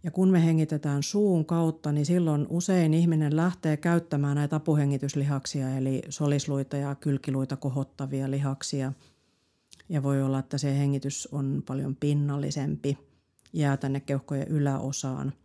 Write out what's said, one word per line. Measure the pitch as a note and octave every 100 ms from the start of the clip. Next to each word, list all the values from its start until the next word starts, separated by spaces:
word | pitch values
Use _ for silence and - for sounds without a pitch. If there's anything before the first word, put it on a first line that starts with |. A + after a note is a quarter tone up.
Ja | F3+
kun | F3+ F#3+
me | F#3 E3
hengitetään | D#3+ D#3 D3+ D3 C#3+
suun | C#3+ G#3 G#3 F3 D3+
kautta, | E3+ E3 D#3+ D3+
niin | D3 C#3+
silloin | F3 E3 D3+ D3+
usein | E3+ F3 F#3 D#3+
ihminen | D#3+ E3+ D#3+ D3+ D3+
lähtee | F3 F3 D#3+ D3+
käyttämään | E3+ E3+ E3 C#3+ C#3+ C#3+
näitä | D3 D#3
apuhengityslihaksia, | D3+ D3+ C#3+ C#3 C#3 C#3+ C#3 C#3 - D3 C3 C3
eli | C3 C3+ -
solisluita | - D3 C#3+ C#3 C#3 C3+ C#3+
ja | C#3+ C#3
kylkiluita | D3+ C#3 - C3+ C3+ C#3
kohottavia | C#3+ C3 C3+ - C3+ C3+ C3+
lihaksia. | C#3 C#3+ C3+ - C#3+ C3 C3+ - _ _ _ _ _ _ - -
Ja | D#3+
voi | C#3 C#3
olla, | C3+ C3+
että | C3+ C#3+
se | C#3 C#3
hengitys | C#3+ C#3 C#3 - -
on | C#3+ C3+ C#3 -
paljon | C3+ C3+ C3+
pinnallisempi, | D3 D3 C#3+ C#3+ C#3+ D3 C#3 D3 C#3 C#3 - _ _ _ _
jää | E3 D3 C#3
tänne | C#3 C3+
keuhkojen | - C#3 - C#3 -
yläosaan. | D3+ C#3+ C3+ C3+ C3+ C3+ C3+ C3+ -